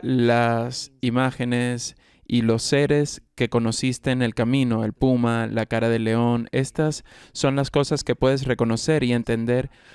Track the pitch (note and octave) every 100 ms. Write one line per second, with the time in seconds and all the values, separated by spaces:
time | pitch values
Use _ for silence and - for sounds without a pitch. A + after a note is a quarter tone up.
0 | - C3 A#2 A#2 A#2 A#2 A#2+ B2+ - -
1 | B2+ B2 C3 - B2 B2 B2 B2 - -
2 | _ _ - A#2+ A2+ A2+ - C#3 C#3+ D3
3 | D3 - _ - A#2+ B2 A2+ A2 C3 B2
4 | C3+ B2+ A#2+ - A#2 C3+ B2 A2+ A2 -
5 | C3 B2 A#2 A#2 A2 A2+ A2 A2+ A#2 A2+
6 | A2 A2+ A#2+ A#2+ A#2 B2+ C3+ - D#3 D3+
7 | - - - - C#3 C#3 C#3 D3 C#3+ D3+
8 | - B2 C3 C#3 C3 A#2 A2+ A2+ - D#3
9 | B2 A#2+ A#2 A#2 A#2 B2 C3+ _ -